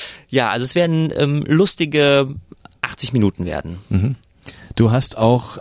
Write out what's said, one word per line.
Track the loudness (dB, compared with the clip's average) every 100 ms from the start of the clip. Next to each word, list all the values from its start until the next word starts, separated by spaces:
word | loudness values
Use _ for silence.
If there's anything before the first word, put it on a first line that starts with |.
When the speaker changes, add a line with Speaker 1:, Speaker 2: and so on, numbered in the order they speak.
| -12 -14 _
Speaker 1:
Ja, | -2 0
also | -2
es | -2
werden, | 0 2 2 0
ähm, | 0 0 0 2
lustige | 2 2 0 -2 2 4 4 0 -6 -16 -20 -20 _
achtzig | -12 -8 -2
Minuten | 0 0 0 -6
werden. | -6 -8 -12 -2
Speaker 2:
Mhm. | 0 0 -4 _ _ -20 -20 -6 2
Du | 4
hast | 4 0 0
auch | 2 2 0 -14